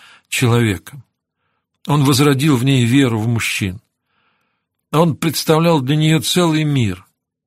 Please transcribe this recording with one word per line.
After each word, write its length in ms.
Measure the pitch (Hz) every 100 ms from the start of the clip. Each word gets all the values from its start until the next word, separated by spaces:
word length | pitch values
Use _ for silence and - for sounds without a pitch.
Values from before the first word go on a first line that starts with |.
| - - -
человеком. 720 | - 123 120 117 92 - 143 - _ _ _ _ _ _ _ -
Он 180 | 147
возродил 520 | 135 127 147 135 156 127
в 80 |
ней 200 | 131 135
веру 340 | 117 135 131 110
в 80 | 113
мужчин. 540 | 117 - - 101 90 _ _ _ _ _ _ _ _ _ _ _
Он 260 | 147 170 -
представлял 640 | 165 123 - 156 170 160
для 160 | 127 151
нее 240 | 156 160
целый 440 | - 185 175 156
мир, 420 | 151 143 107 90 _ _ _ _